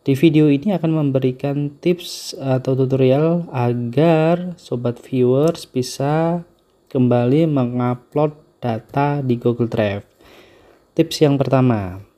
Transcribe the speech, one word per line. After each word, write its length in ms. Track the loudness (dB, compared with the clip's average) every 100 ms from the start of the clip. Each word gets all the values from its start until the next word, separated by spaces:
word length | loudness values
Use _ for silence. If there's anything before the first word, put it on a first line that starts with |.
Di 160 | -2 2
video 320 | 4 4 4
ini 240 | 2 0
akan 240 | -2 0 0
memberikan 800 | 0 0 -2 -4 -6 -4 -6 -4
tips 560 | -4 -2 -6 -14 -14
atau 400 | -10 -2 -2 0
tutorial 720 | 0 0 2 2 4 2 0 -4
agar 1040 | -2 -2 -2 -2 2 2 4 2 0 -4 -12
sobat 400 | -8 -4 -4 -6
viewers 720 | -6 0 2 4 0 -2 -8
bisa 720 | -6 -6 -4 -2 0 -2 -4 -8 _ _ _ _
kembali 560 | 0 2 2 2 2 2
mengupload 880 | 0 -2 -2 -2 -4 _ -2 -2 -4 _ _
data 640 | -6 -6 -4 -2 -2 -2
di 160 | -2 0
Google 320 | 0 -2 -2
Drive. 320 | 0 -2 -4 _ _ -20 -20 _ _ _ _ _ -2
Tips 240 | -2 2
yang 160 | 2 2
pertama 640 | 2 4 4 0 -4 -12 -18